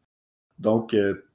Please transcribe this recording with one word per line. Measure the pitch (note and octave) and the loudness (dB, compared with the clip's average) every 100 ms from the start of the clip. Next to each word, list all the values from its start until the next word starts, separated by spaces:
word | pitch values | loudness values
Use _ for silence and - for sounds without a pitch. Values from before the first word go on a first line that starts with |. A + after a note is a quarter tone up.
| _ _ _ _ _ - | _ _ _ _ _ -4
Donc, | G#2+ A2+ A2+ G#2+ | 0 0 0 0
euh, | G2 F#2+ - | 0 -2 -8